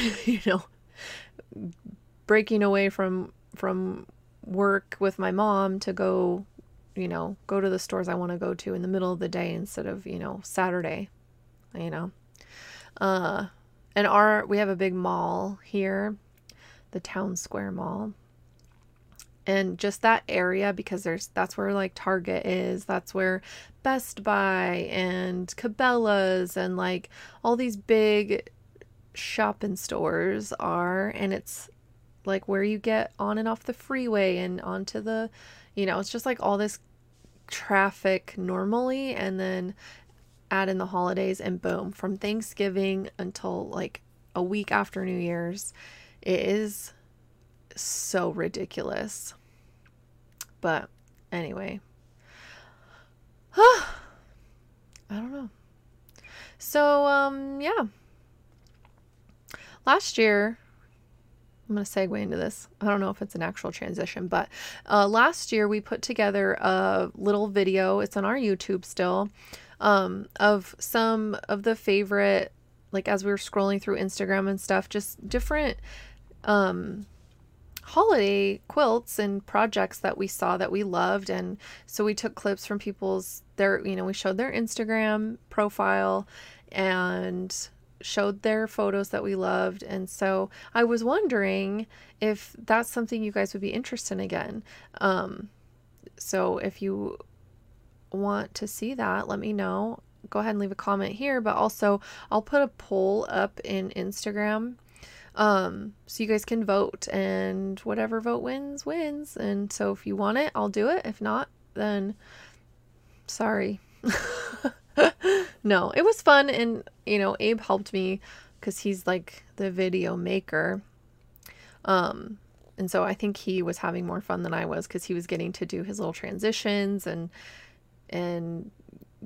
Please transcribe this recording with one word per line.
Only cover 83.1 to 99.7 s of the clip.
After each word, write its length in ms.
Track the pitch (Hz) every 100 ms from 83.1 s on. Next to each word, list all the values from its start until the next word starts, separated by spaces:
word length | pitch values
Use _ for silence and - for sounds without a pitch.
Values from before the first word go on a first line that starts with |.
| 190 190 - - -
their, 280 | 196 196
you 120 | 196 185
know, 80 |
we 80 | 185
showed 240 | 196 190 190
their 160 | 262
Instagram 880 | - 226 - 220 220 214 214 214 233 -
profile 760 | - 208 - 196 196 196 190 202 - - - -
and 840 | - 190 185 180 180 185 180 185 - - - - -
showed 420 | - - 202 202
their 240 | 220 214 220
photos 440 | - 202 196 202
that 120 | 202
we 120 | 202
loved. 480 | 196 185 185 185 190
And 260 | - 190 190
so 400 | - 190 190 190 - -
I 100 | 233
was 200 | 240 233
wondering 800 | 226 349 392 226 196 190 196 208 226 - - -
if 340 | 214 208 - -
that's 300 | 226 226 233
something 320 | 247 226 226
you 100 | 214
guys 200 | 202 196
would 100 | 202
be 100 | 202
interested 420 | - 262 196 -
in 60 | 190
again. 420 | 190 175 - 220 - - - -
Um, 500 | 196 185 190 - 208 _ - _ _ _ - -
so 420 | - 190 180 185
if 220 | 196 -
you 360 | 196 196 202 - - - - - - - - _ -
want 440 | 190 202 202 -
to 120 | - 208
see 280 | - 220
that, 340 | 262 214 185 -
let 100 | 202
me 140 | 208
know. 480 | 208 190